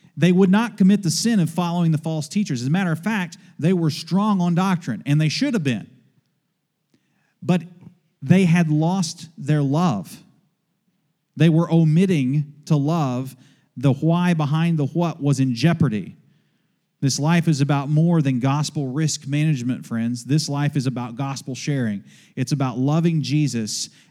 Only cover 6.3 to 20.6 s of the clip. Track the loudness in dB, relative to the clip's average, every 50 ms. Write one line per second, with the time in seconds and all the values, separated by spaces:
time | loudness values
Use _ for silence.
6.3 | _ _ _ _ _ _ _ _ _ _ _ _ _ _ _ _ _ _ _ _
7.3 | _ _ -2 0 0 0 0 -4 -14 -20 -20 -20 -20 _ _ _ _ _ 2 4
8.3 | 6 6 6 6 4 4 4 2 2 2 2 2 0 0 -2 -4 -6 -12 -18 -20
9.3 | -18 -12 -2 0 0 2 2 2 2 2 2 2 0 -2 -6 -10 -14 -20 -20 _
10.3 | _ _ _ _ _ _ _ _ _ _ _ _ _ _ _ _ _ _ _ _
11.3 | _ 2 4 4 4 4 2 2 2 4 4 4 4 4 4 4 2 2 0 0
12.3 | 0 0 -2 -4 -8 -16 -4 -2 0 0 2 0 0 0 -2 -2 -2 -4 -6 -8
13.3 | -12 -18 -20 _ _ _ _ _ _ -2 0 0 0 2 2 0 0 2 2 0
14.3 | 0 0 0 -2 0 0 0 0 0 0 -2 -2 -2 -2 -2 -2 -4 -2 -2 0
15.3 | 0 2 0 0 0 0 2 2 2 2 0 0 0 -4 -6 -10 -14 -20 _ _
16.3 | _ _ _ _ _ _ _ _ _ _ _ _ _ _ -2 -2 -2 0 0 2
17.3 | 2 2 2 2 0 0 2 0 0 -2 -2 0 0 2 2 2 2 2 2 0
18.3 | 0 0 0 0 0 0 -2 -4 -4 -6 -6 -4 -4 -2 -2 -2 -4 -4 -6 -4
19.3 | -2 0 0 0 0 -2 -2 -4 -6 -6 -6 -6 -6 -4 -2 -4 -4 -6 -4 -2
20.3 | -2 -2 0 -2 -4 -2